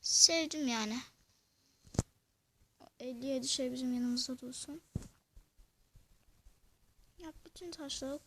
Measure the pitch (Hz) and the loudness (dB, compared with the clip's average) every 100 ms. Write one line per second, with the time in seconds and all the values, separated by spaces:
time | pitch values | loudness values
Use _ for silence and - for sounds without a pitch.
0 | - - - 330 320 311 277 226 214 233 | 2 8 8 8 2 0 0 2 0 -4
1 | - _ _ _ _ _ _ _ - - | -8 _ _ _ _ _ _ _ -2 0
2 | - _ _ _ _ _ _ _ - _ | 0 _ _ _ _ _ _ _ -20 _
3 | 247 240 262 269 262 - 254 254 254 247 | -10 -6 -2 -2 0 0 0 -2 0 0
4 | 247 240 254 254 247 254 - 302 - - | 2 0 -2 -6 -8 -10 -10 -12 -8 -8
5 | - - _ - - _ - _ _ - | -8 -18 _ -20 -20 _ -20 _ _ -20
6 | - - _ - - _ _ _ _ _ | -20 -20 _ -20 -20 _ _ _ _ _
7 | - - 330 311 339 - 349 330 285 - | -20 -18 -18 -16 -20 -14 -12 -10 -8 -6
8 | 269 285 | -4 -6